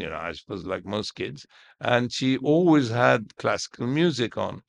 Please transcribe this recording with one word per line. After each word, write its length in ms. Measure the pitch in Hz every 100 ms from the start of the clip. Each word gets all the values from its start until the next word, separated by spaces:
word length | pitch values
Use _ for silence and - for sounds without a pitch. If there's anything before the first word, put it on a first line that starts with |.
you 80 | 80
know, 80 | 78
I 160 | 82
suppose 320 | 80 - 101 87
like 180 | 92 92
most 300 | 104 98 -
kids, 300 | 95 143 - _ _ _
and 320 | 117 120 120
she 260 | - 131 131
always 500 | 139 160 180 156 120
had 460 | 120 127 123 104 -
classical 500 | 117 101 - - 123
music 480 | 147 175 127 113 -
on, 240 | 98 95